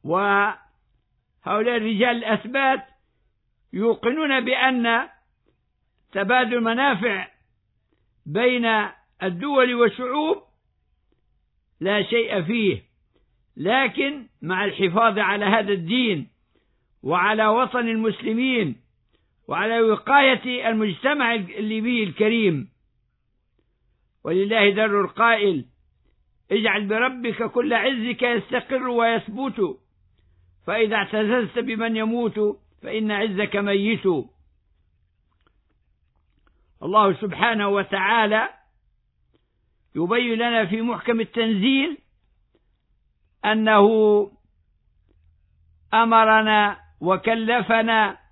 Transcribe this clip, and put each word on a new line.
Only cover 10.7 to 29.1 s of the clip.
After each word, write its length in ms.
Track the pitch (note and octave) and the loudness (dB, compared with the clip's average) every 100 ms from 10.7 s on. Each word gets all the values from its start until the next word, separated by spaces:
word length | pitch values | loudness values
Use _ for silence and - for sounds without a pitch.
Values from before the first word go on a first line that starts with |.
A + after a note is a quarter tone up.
| _ _ _ _ _ _ _ _ _ _ _ | _ _ _ _ _ _ _ _ _ _ _
لا 220 | F3+ G#3 | -2 -2
شيء 400 | G3 A#3 A3+ G3+ | 0 0 0 -4
فيه، 400 | D#3+ A#3 G3+ A2 _ _ _ _ _ _ _ - | -2 0 0 -2 _ _ _ _ _ _ _ -8
لكن 680 | E3 B3+ C4 - C#4 D4 A3+ _ | -2 0 0 -2 -4 -6 -16 _
مع 220 | D#3+ F#3 | -6 -2
الحفاظ 540 | G3+ - F#3 F#3 A#3 G#3 | -4 0 0 2 2 2
على 260 | G3 G3+ | -2 0
هذا 280 | G3+ A3+ G3 | 2 0 0
الدين 580 | G3 D#3+ A#3+ A#3+ E3 A#2+ _ _ _ _ _ _ _ | -4 -2 0 0 -2 -6 _ _ _ _ _ _ _
وعلى 440 | C3 F3 F#3+ A3 G#3+ | -4 0 0 2 2
وطن 420 | A3+ B3 B3 A#3 | 2 0 -2 -2
المسلمين 920 | A3+ A3 - A#3 A3+ C4 B3 E3 A2 _ _ _ _ _ _ - | 0 -2 -2 -4 -2 0 0 -2 -6 _ _ _ _ _ _ -8
وعلى 320 | D#3+ G#3+ A#3 | -4 -2 2
وقاية 880 | A3+ G#3 - C#4 C4+ B3+ C4+ B3 A#3 | 2 2 4 4 4 2 -4 -4 -2
المجتمع 680 | A3 G#3+ E3 C4 D4 A#3 | 0 -2 -2 -2 0 -2
الليبي 680 | A#3 F3+ F#3+ G#3+ A3 A3+ A#3+ | -2 -6 -8 -6 -4 -2 -2
الكريم. 640 | G3+ - G#3+ A#3 G#3 D3 G#2+ _ _ _ _ _ _ _ _ _ _ _ _ _ _ _ | -4 0 0 2 2 0 -6 _ _ _ _ _ _ _ _ _ _ _ _ _ _ _
ولله 460 | E3 F3+ G3+ A3 G3+ | -2 0 2 4 4
در 300 | G3 A3 G3+ | 4 0 2
القائل: 640 | F#3 - A#3 A3 G3+ D#3 - _ _ _ _ _ _ _ _ | -2 0 2 4 2 0 -6 _ _ _ _ _ _ _ _
"اجعل 360 | G3+ G#3+ G3+ G3+ | -2 0 -2 -2
بربك 560 | A3 B3+ B3+ A#3+ - | 0 -2 -2 -8 -4
كل 320 | A3+ A#3+ D4 | -4 -2 0
عزك 480 | A3+ A3 B3+ A#3 A3 | 0 0 -2 -6 -2
يستقر 680 | B3 A#3+ - B3+ - C4 B3 | -2 -2 -2 -6 -4 -4 -2
ويثبت". 920 | A#3+ A3+ | 0 0